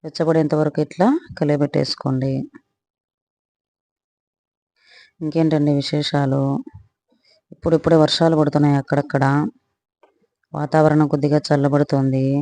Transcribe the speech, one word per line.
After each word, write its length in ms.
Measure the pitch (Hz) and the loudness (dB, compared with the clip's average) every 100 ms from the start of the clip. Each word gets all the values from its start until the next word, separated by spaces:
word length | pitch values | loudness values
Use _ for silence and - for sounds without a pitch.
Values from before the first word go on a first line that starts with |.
వెచ్చబడేంత 500 | 160 - 160 160 151 151 | -16 -4 0 2 2 0
వరకు 180 | 151 151 151 | -2 -2 -6
ఇట్లా 220 | - 202 311 - - | 0 0 0 -4 -6
కలియబెట్టేసుకోండి. 920 | 147 147 143 147 139 - 135 131 135 135 - - _ _ _ _ _ _ _ _ _ _ _ _ _ _ _ _ _ _ _ _ _ _ _ - _ _ | -2 0 0 -2 -4 -6 -4 -4 -2 -4 -8 -16 _ _ _ _ _ _ _ _ _ _ _ _ _ _ _ _ _ _ _ _ _ _ _ -20 _ _
ఇంకేంటండి 500 | 156 160 160 156 147 143 | -6 0 0 2 2 0
విశేషాలు? 640 | 135 151 147 143 139 135 139 139 - - _ _ _ _ _ _ _ - | -2 -4 -2 -2 0 0 -2 -4 -8 -20 _ _ _ _ _ _ _ -8
ఇప్పుడిప్పుడే 440 | - 160 160 160 151 | 0 0 2 4 4
వర్షాలు 320 | - 165 160 | 2 2 2
పడుతున్నాయి 360 | 147 147 147 143 | 2 2 2 2
అక్కడక్కడ, 420 | 131 143 143 139 135 139 160 _ _ _ _ _ _ _ _ _ _ 151 | 0 -4 -2 -2 0 0 -2 _ _ _ _ _ _ _ _ _ _ -8
వాతావరణం 480 | 147 156 156 151 147 147 | -2 2 4 4 0 0
కొద్దిగా 260 | 143 147 - | 0 0 0
చల్లబడుతోంది. 760 | 147 139 143 147 139 135 131 135 139 | 0 2 0 0 0 0 0 -2 -2